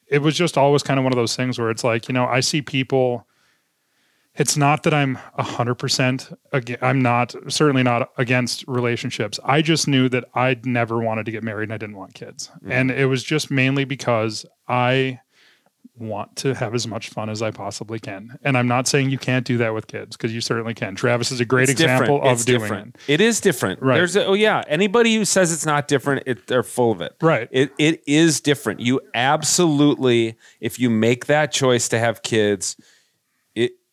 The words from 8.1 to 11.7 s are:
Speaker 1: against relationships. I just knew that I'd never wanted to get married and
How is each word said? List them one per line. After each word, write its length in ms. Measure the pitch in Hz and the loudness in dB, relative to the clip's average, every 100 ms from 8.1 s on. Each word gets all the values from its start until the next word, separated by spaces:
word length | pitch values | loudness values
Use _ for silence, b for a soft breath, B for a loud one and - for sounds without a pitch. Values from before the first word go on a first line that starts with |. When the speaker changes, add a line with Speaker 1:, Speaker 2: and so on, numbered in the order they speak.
| - | -4
Speaker 1:
against 480 | 120 127 120 - - | 0 0 0 -6 -6
relationships. 720 | 123 120 117 123 - 107 - | -2 -2 -2 -4 -6 -6 -4
I 160 | - 143 | 0 0
just 280 | 160 156 - | 2 0 2
knew 200 | 135 127 | 2 2
that 140 | 123 120 | 0 -4
I'd 300 | 120 127 127 | -2 0 -2
never 360 | 127 120 113 117 | -2 -2 0 -2
wanted 260 | 113 110 107 | -2 -4 -6
to 60 | |
get 100 | 110 | -8
married 220 | 113 104 | -8 -6
and 100 | 107 | -6